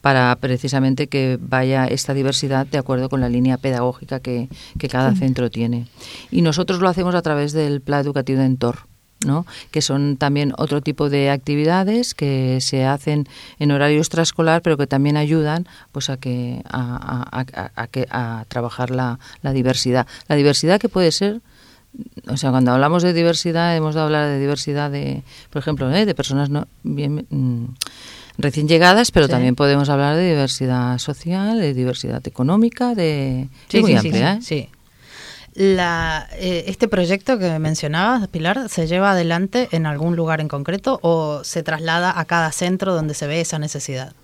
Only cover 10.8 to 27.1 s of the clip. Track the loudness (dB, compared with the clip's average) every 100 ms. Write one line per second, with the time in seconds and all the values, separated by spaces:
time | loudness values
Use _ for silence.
10.8 | -2 -2 0 2 2 0 -2 0 2 2
11.8 | 2 0 -2 -2 -2 0 0 0 0 0
12.8 | 0 0 0 -2 -2 -10 -20 -2 0 4
13.8 | 4 2 2 0 0 2 2 4 2 0
14.8 | 2 2 2 2 2 2 2 -2 -6 -14
15.8 | -12 -8 -6 -6 -4 -4 -4 -8 -8 -6
16.8 | -4 -6 -6 -6 -6 -6 -6 -8 -10 -10
17.8 | -8 -6 -4 -4 -6 -8 -8 -6 -6 -4
18.8 | -4 -2 -2 -4 -12 -8 -2 0 2 0
19.8 | 2 0 0 -10 -2 4 4 4 2 2
20.8 | 2 2 2 2 -2 -4 _ _ -20 _
21.8 | _ -18 -18 -16 -8 -2 2 4 4 4
22.8 | 4 4 2 4 2 2 0 0 2 2
23.8 | 0 0 0 2 0 0 0 -2 -2 -2
24.8 | -2 -4 -6 -6 -10 -20 -10 -6 -4 -2
25.8 | 0 2 2 0 -2 0 0 -2 -4 -10
26.8 | -6 -4 -2